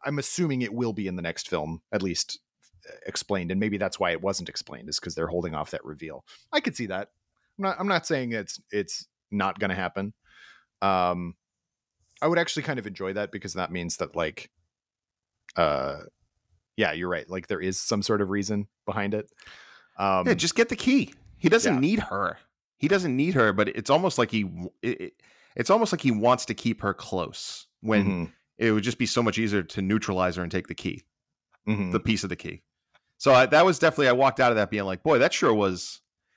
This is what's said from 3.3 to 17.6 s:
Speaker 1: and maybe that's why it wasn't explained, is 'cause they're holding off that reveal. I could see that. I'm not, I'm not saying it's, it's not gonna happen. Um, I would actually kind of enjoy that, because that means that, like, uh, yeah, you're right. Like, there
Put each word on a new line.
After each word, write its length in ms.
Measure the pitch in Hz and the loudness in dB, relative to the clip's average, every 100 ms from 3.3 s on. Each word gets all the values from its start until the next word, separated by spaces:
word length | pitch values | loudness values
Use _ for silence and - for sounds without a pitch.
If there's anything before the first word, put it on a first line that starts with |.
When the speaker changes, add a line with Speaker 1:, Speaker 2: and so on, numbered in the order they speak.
| 98 87 | -2 -2
Speaker 1:
and 100 | 92 | -2
maybe 160 | 107 101 | -2 -2
that's 240 | 95 - | -4 -2
why 120 | 90 | -2
it 100 | 82 | 0
wasn't 260 | 95 95 85 | -2 -4 -6
explained, 400 | - - 65 - | -12 -12 -14 -8
is 100 | - | -8
'cause 160 | 87 | -8
they're 120 | 80 82 | -4 -2
holding 260 | 87 87 | -2 -4
off 180 | 78 78 | -6 -6
that 120 | - | -8
reveal. 400 | - 76 80 67 _ - - | -12 -14 -12 -14 _ -20 -4
I 100 | 302 | -2
could 140 | - | -2
see 120 | - 110 | -6 -6
that. 240 | 95 104 _ _ _ _ - | -6 -8 _ _ _ _ -6
I'm 60 | |
not, 120 | 190 165 | -4 -2
I'm 100 | 196 | 0
not 180 | 180 - | 0 2
saying 260 | 147 123 | -2 -2
it's, 260 | 113 98 - - | -4 -6 -12 -6
it's 360 | 104 98 - - _ - | -4 -4 -6 -12 _ -8
not 280 | 104 95 92 | -2 -2 0
gonna 160 | 101 | -2
happen. 400 | 92 90 - 101 - _ _ - - _ - | -2 -4 -4 -8 -10 _ _ -20 -20 _ -2
Um, 540 | 98 92 90 90 87 87 _ _ _ _ _ _ _ - | 2 4 2 0 -4 -10 _ _ _ _ _ _ _ -4
I 40 | 151 | 0
would 100 | 170 | 2
actually 240 | 170 - | 0 -2
kind 160 | 135 131 | -4 -4
of 80 | 104 | -6
enjoy 260 | 95 95 | -6 -6
that, 180 | 98 101 | -4 -6
because 200 | 98 98 | -8 -8
that 160 | 92 90 | -6 -4
means 280 | 90 87 - | -4 -6 -4
that, 180 | 85 85 | -6 -2
like, 340 | 80 - - _ _ _ _ _ _ _ _ _ _ - | -4 -4 -16 _ _ _ _ _ _ _ _ _ _ 0
uh, 420 | 82 71 69 73 82 _ _ _ _ _ _ - | 2 2 -2 -8 -12 _ _ _ _ _ _ -2
yeah, 160 | 98 | -2
you're 160 | 78 90 | 0 -4
right. 180 | 85 78 | -4 -6
Like, 200 | 92 - | -10 -6
there 120 | 92 | -4